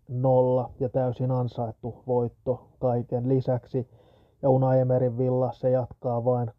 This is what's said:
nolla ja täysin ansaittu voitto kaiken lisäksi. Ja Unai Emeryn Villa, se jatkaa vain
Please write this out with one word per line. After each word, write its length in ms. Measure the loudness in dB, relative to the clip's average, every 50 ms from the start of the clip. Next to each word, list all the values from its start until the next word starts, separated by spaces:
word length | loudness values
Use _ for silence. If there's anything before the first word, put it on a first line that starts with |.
| _ -10
nolla 640 | -6 0 2 4 4 4 4 4 2 0 -2 -4 -6 -6
ja 80 | -6 -2
täysin 420 | -2 -2 -2 -2 -2 -2 -2 -2
ansaittu 720 | -2 -2 -2 -4 -4 -6 -6 -6 -8 -10 -12 -12 -12 -12 -6
voitto 640 | -2 0 0 0 -2 -4 _ _ -4 -4 -4 -6 -14 _ _
kaiken 500 | -2 -2 0 -2 -2 -4 -4 -4 -2 0
lisäksi. 600 | 0 0 0 0 -2 -2 -4 -6 -6 -6 -6 -6 _ _ _ _ _ _ _ _ _ _ 2
Ja 80 | 2
Unai 300 | 4 4 4 4 4 4
Emeryn 380 | 4 2 2 2 2 0 0 0
Villa, 340 | 0 0 0 0 0 -2 -4
se 180 | -4 -2 0
jatkaa 540 | 0 0 -2 -4 -10 -8 -6 -4 -4 0 0
vain 260 | 0 0 0 -2 -4 -8